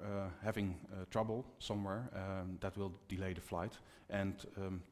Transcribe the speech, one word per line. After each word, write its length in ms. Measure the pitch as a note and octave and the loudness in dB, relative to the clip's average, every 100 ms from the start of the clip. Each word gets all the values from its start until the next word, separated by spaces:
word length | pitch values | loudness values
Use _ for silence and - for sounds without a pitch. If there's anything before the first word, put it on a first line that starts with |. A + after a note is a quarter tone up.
uh, 240 | G#2 G2+ F#2+ F2 | 0 0 0 0
having, 340 | G#2 G#2+ G2 E2+ - | 2 4 4 2 -4
uh, 120 | F#2+ F#2 | -6 0
trouble 380 | A2 A2 A2+ C3 - | 2 4 2 -2 -6
somewhere, 500 | - G2+ G2 G2+ B2+ | 0 2 2 0 0
um, 440 | G2 F#2+ F#2+ F#2 F#2 | -2 0 0 -2 -2
that 160 | G2 G#2 | -2 0
will 160 | G2 F2+ - | -2 -2 -4
delay 240 | F#2 F#2 | 0 0
the 80 | F2 | 0
flight, 320 | - F2 G2 - - - - | 0 0 0 -2 -12 -18 -2
and, 240 | G2+ G2 - - - | 2 2 0 -6 -4
um, 240 | F#2+ F#2 - | -2 -2 -6